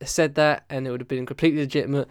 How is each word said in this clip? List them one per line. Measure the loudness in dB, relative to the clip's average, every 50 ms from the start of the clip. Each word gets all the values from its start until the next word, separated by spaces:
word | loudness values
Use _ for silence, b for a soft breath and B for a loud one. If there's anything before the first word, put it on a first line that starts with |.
| -10
said | -4 0 2 2 2 4
that, | 4 4 4 2 0 -4 -8
and | -8 -6 -6
it | -4
would | -6 -6
have | -6
been | -6 -6 -6 -4
completely | -6 -4 2 2 2 2 2
legitimate. | 0 -2 0 -2 -2 0 0 -2 -2 -4